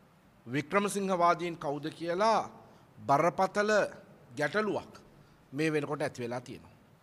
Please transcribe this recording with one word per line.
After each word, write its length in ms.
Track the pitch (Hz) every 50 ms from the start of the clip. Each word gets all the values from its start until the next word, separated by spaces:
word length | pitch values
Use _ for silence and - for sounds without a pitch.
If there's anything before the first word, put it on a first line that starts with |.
| _ _ _ _ _ _ _ _ -
වික්‍රමසිංහවාදීන් 1080 | 117 123 147 147 - 180 202 208 196 196 202 196 190 190 170 170 175 170 160 175 175 165 -
කවුද 260 | 165 147 143 147 147 156
කියලා 600 | 151 151 160 170 170 185 214 226 214 175 110 - - - - - - - - - - -
බරපතල 720 | 107 104 139 151 156 175 170 - 190 190 - 208 208 214 214 196 151 - - - - - - - - - 120
ගැටලුවක් 580 | 135 147 147 - 214 214 202 151 117 - - - - - - - - - - - - _ _ 135
මේ 200 | 139 156 160 151
වෙනකොට 300 | 151 143 139 151 143 156
ඇති 200 | 131 - - 123
වෙලා 180 | 117 120 131
තියෙනවා. 340 | 127 - 104 82 - - - - - - - -